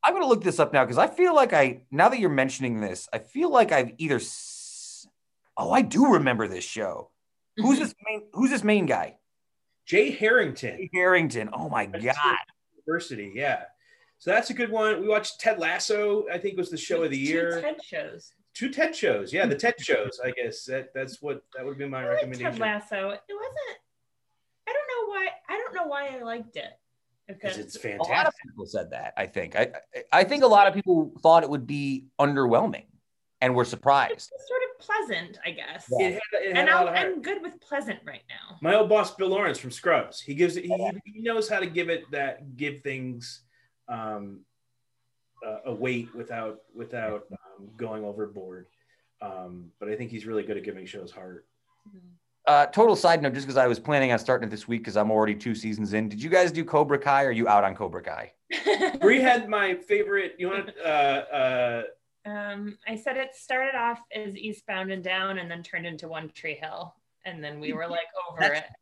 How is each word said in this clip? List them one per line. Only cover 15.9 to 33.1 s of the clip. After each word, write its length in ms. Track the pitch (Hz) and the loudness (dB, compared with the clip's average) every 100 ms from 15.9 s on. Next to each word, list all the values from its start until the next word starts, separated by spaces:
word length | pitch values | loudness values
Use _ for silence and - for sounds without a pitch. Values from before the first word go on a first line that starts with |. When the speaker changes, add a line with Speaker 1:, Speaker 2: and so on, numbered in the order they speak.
| 208 208 208 202 | 0 2 0 -2
Speaker 3:
I 80 | 175 | -4
think 200 | 196 190 | -6 -4
was 140 | 180 | -6
the 60 | 160 | -6
show 260 | - 170 | -4 -2
of 80 | 160 | 0
the 140 | 135 139 | -2 -2
Speaker 2:
Two 60 | |
Speaker 3:
year. 300 | 165 170 170 | 0 0 -2
Speaker 2:
ted 220 | 294 311 | -4 -8
shows. 500 | - 165 156 170 - _ _ | -10 -10 -10 -14 -20 _ _
Speaker 3:
Two 160 | - 262 | -8 -8
ted 260 | 269 320 - | -2 -2 0
shows. 380 | 196 104 95 | 0 0 -2
Yeah, 120 | 165 226 | 0 0
the 100 | - | 2
ted 200 | 233 - | -2 -2
shows, 400 | - 127 104 - | 0 0 0 -6
I 80 | 123 | -6
guess. 320 | 123 117 104 - | -4 -6 -8 -8
That, 280 | 131 131 | -8 -6
that's 280 | 135 131 - | -10 -10 -10
what, 220 | 147 139 _ 131 | -8 -8 _ -12
that 100 | 131 | -10
would 120 | 135 | -8
be 80 | 139 | -8
my 120 | 131 | -6
Speaker 2:
I 60 | 127 | -2
like 60 | - | -2
Speaker 3:
recommendation. 360 | - - - | -2 -4 -6
Speaker 2:
Ted 60 | 226 | -2
Lasso. 480 | 220 208 - 202 196 | -2 -4 -6 -6 -6
It 100 | 202 _ | -8 _
wasn't, 480 | 403 494 539 523 - _ _ _ _ _ _ _ _ - | -12 -10 -10 -10 -14 _ _ _ _ _ _ _ _ -6
I 60 | |
don't 140 | 539 571 | -6 -4
know 240 | 494 415 | -6 -4
why, 140 | 403 381 - - | -4 -4 -6 -10
I 80 | 403 | -8
don't 180 | 494 370 | -6 -6
know 120 | 320 | -4
why 200 | 285 277 254 | -4 -6 -8
I 60 | |
liked 320 | 233 240 220 151 | -10 -10 -10 -14
it. 140 | - _ _ _ _ _ - 190 | -14 _ _ _ _ _ -20 -10
Speaker 3:
'Cause 120 | 202 | -8
Speaker 2:
Okay. 80 | 190 | -8
Speaker 3:
it's 140 | - - | -10 -10
Speaker 1:
A 40 | - | -8
lot 80 | 101 | -4
of 80 | - | 0
Speaker 3:
fantastic. 380 | - 311 - | 2 2 0
Speaker 1:
people 220 | - - 92 | -18 -16 -8
said 260 | 104 85 | -8 -6
that, 220 | 62 - - | -10 -10 -6
I 100 | 92 | -6
think. 280 | - 85 104 | -4 -4 0
I, 160 | 123 - _ 127 | 0 -2 _ -14
I, 80 | - | 2
I 120 | 160 185 | 4 4
think 180 | 294 | 6
a 40 | 254 | 8
lot 200 | 208 196 | 10 8
of 60 | |
people 400 | 196 196 170 151 - | 4 2 2 2 4
thought 220 | 160 165 | 8 8
it 60 | 151 | 6
would 160 | 143 120 | -4 -4
be 400 | 143 139 131 - - | -4 -2 -4 -8 2
underwhelming 640 | 143 139 127 117 220 - _ _ _ | 2 4 4 4 4 -4 _ _ _